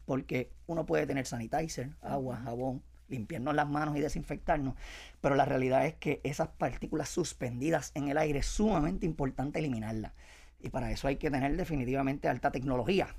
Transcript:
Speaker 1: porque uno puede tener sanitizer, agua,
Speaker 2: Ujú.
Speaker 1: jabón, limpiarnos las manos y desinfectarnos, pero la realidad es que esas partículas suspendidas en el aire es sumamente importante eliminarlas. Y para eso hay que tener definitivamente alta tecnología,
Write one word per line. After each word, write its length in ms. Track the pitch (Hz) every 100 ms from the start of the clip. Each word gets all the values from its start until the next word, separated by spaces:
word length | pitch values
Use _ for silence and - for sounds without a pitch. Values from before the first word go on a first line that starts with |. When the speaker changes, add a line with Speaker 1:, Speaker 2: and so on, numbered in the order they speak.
| -
Speaker 1:
porque 440 | 135 - 135 - - -
uno 200 | 165 165
puede 200 | 156 143
tener 200 | 139 127
sanitizer, 640 | 120 113 147 160 - 131 156
agua, 340 | - 139 131 117
Speaker 2:
Ujú. 100 | 123
Speaker 1:
jabón, 380 | 120 131 131 - - -
limpiarnos 440 | 127 101 160 135
las 140 | 147 143
manos 300 | 147 156 147
y 20 |
desinfectarnos, 760 | 147 - - 151 - 156 135 - - - - -
pero 160 | 147 139
la 80 |
realidad 420 | 135 131 131 131 143
es 100 | -
que 260 | 151 -
esas 240 | 131 147 160
partículas 640 | - 139 - - 156 139
suspendidas 840 | - 156 - 127 120 151 156 - 143
en 120 | 139
el 100 | 147
aire 220 | 156 143
es 60 | -
sumamente 600 | - 214 180 - 190 170
importante 540 | 156 135 135 139 151
eliminarlas. 540 | 156 113 107 110 - - - - - -
Y 120 | -
para 200 | 131 117
eso 180 | 110 139
hay 100 | 139
que 120 | 156
tener 260 | 135 139 165
definitivamente 680 | 170 147 120 135 135 143 160
alta 220 | 123 139
tecnología, 600 | 135 135 123 113 190 -